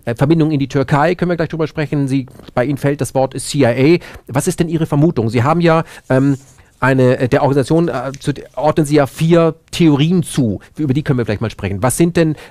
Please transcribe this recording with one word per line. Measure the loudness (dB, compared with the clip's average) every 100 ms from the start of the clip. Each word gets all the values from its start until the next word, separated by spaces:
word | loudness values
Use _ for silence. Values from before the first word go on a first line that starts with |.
äh, | -8
Verbindungen | -2 0 2 2
in | 0
die | -2
Türkei, | -2 0 0 0 -2
können | -4
wir | -4
gleich | -4
drüber | -4 -6
sprechen. | -4 -4 -2 -2
Sie, | -2 -4 -16 -8
bei | -4
Ihnen | -2 -2
fällt | -2 -2
das | -2
Wort | -2 -2 -4
C | -6 0
I | 2
A. | 4 2 2 0 -20 -6
Was | -4 -2
ist | -2
denn | -2
Ihre | -2 0
Vermutung? | 2 2 2 -2
Sie | 0
haben | 0 2
ja, | 2 2 -2 -12 -2
ähm, | 2 2 -2 -6 _ _ -4
eine, | 0 2 2 2
äh, | 0
der | 2
Organisation, | 2 0 2 0 0
äh, | -4 -8 -8
zu, | -8 -8 -10
ordnen | -4 0 0 2
Sie |
ja | 2 0
vier | 0 2 4 2 -2 -12
Theorien | 2 4 4 2 0
zu. | -2 -2 -2 -2 -10 -6
Über | -2
die | -2
können | 0 -2
wir | -2
vielleicht | -4
mal | -6
sprechen. | -6 -6 -2
Was | -2 0
sind | 0 2
denn, | 0 -2 -10